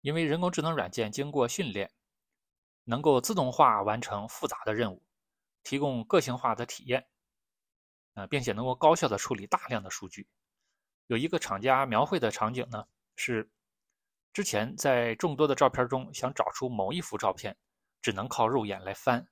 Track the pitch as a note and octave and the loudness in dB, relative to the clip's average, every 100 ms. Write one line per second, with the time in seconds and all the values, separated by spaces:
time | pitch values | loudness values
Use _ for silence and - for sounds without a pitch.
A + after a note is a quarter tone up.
0 | C#3 D#3 D#3+ D#3+ F3+ F3 D#3 D#3 F2+ G#2+ | -2 0 0 2 0 0 -2 0 -2 -2
1 | G#2+ G#2 C#3+ C#3+ A#2+ - F3 G2+ G2 _ | -4 -2 -4 0 0 0 -4 -4 -6 _
2 | _ _ _ _ _ _ _ _ - A#2 | _ _ _ _ _ _ _ _ -6 0
3 | D3+ C3+ - G3+ C3 - C#3+ G#2+ G2 G#2+ | 4 4 4 0 0 6 6 6 2 -2
4 | - G#2 G#2+ - - - - G#2+ A2+ F#2 | -4 -8 -8 -8 -8 -6 -4 0 0 -4
5 | _ _ _ _ _ _ - C#3 C#3+ B2 | _ _ _ _ _ _ -6 -2 -2 -2
6 | A2+ F#3 C#3 B2 B2 A2+ A#2+ - A#2 B2+ | 2 2 2 -2 -2 -2 -6 -10 -4 -4
7 | - _ _ _ _ _ _ _ _ _ | -4 _ _ _ _ _ _ _ _ _
8 | _ - G2 C#3+ B2 G#2 B2+ B2+ D#3 E3 | _ -16 -6 -4 -2 -2 -2 4 6 6
9 | C#3 G2+ - B2+ - F3+ - A#2+ F#2+ - | 2 0 -2 -4 -2 -2 -2 -8 -6 -12
10 | F#2+ - F#2+ _ _ _ _ _ _ _ | -12 -16 -20 _ _ _ _ _ _ _
11 | _ A#2 D#3 E3 - G2 A#2+ C3 C3+ A2 | _ -2 0 -2 -2 -2 2 2 4 4
12 | C#3+ G3 A2 - A2 B2 A#2+ A2 - _ | 4 2 0 0 -2 -2 -6 -8 -12 _
13 | _ - - A#2 A2 _ _ _ _ _ | _ -8 -4 -4 -4 _ _ _ _ _
14 | _ _ _ - G3+ G#2 A2+ - C#3+ B2 | _ _ _ -6 -2 0 -2 -2 2 2
15 | A#2 A2+ F3 C#3 D3+ C3+ C3+ - B2 A#2+ | 2 0 -2 2 2 6 4 4 0 0
16 | C3 - B2+ - - - B2+ A#2 F#2+ E3 | -4 -6 -6 0 -2 0 -4 -2 -2 -4
17 | E3 G#2+ G#2 F#2 G#2 G2 _ _ _ _ | -6 -2 -2 -2 -6 -10 _ _ _ _
18 | - G2+ A#2+ - A2+ C3 G#2+ G2 F#2 G2 | -2 -2 -4 0 2 2 -2 -6 -8 -4
19 | - B2 - | 0 0 -2